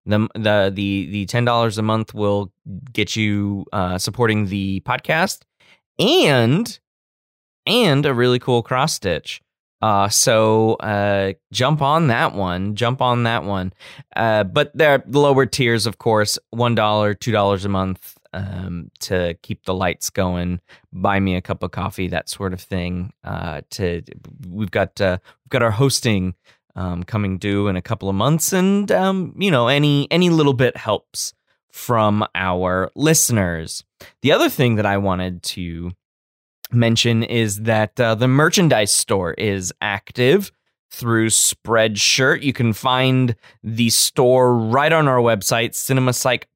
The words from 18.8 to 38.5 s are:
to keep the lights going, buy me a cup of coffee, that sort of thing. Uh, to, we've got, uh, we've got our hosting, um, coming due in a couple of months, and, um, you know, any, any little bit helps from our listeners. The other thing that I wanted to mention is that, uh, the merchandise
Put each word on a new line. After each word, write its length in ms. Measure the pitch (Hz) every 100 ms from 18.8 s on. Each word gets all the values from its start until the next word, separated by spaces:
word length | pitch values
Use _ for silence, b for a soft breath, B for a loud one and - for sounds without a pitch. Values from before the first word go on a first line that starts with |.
| - _
to 360 | - 92 87 85
keep 220 | - 110 -
the 80 |
lights 360 | 92 92 - -
going, 500 | - 92 90 87 87 b b b
buy 280 | - 101 98
me 160 | 98 90
a 60 |
cup 220 | - -
of 80 | 90
coffee, 360 | - 95 95 90
that 200 | 90 -
sort 260 | - 98
of 80 | 90
thing. 520 | - 95 87 90 90 _
Uh, 380 | - 92 87 73 -
to, 320 | - 90 85 - - - - 90
we've 220 | 95 104
got, 280 | 107 95 -
uh, 180 | 95 90 b b _
we've 40 |
got 140 | 127
our 80 | 117
hosting, 640 | 104 139 - 123 101 90 - b b _ -
um, 280 | 92 87
coming 340 | 90 107 101 92
due 300 | 104 101 101
in 80 | 90
a 60 |
couple 280 | - 113 95
of 60 | 98
months, 380 | 123 160 -
and, 380 | 190 190 202 202
um, 420 | 185 190 190 165 -
you 120 | 196
know, 180 | 135 117
any, 400 | 143 147 143 143
any 180 | 170 180
little 240 | 165 143
bit 220 | 123 123 -
helps 580 | 110 101 - - - _ _ _ _
from 540 | - - 117 107 104 107 90
our 560 | 92 90 92 92 92 -
listeners. 880 | 151 160 - 113 90 82 82 - _ _ B B
The 100 | 127
other 180 | 180 320
thing 260 | - 123 107
that 100 | 104
I 120 | 98
wanted 440 | 101 90 92 87
to 480 | - - 87 82 85 90 _ _ _ _ _ _ -
mention 520 | 120 117 113 120 113
is 380 | 113 117 110 101
that, 360 | 110 110 107 -
uh, 140 | 117
the 140 | 110 127
merchandise 640 | 131 160